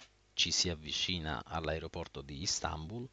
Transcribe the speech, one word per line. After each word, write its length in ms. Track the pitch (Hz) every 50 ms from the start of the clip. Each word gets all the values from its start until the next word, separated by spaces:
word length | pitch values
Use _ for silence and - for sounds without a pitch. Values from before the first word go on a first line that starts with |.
| - - _ _ _ _ -
ci 160 | - - 90
si 180 | 80 - - 90
avvicina 720 | 85 76 76 73 - - - - 92 87 78 76 76 58 -
all'aeroporto 800 | - - 82 80 76 78 80 80 80 - 87 82 - - 71
di 180 | 69 69 71 69
Istanbul, 680 | 87 - - - - 82 82 78 80 78 110 120 123 135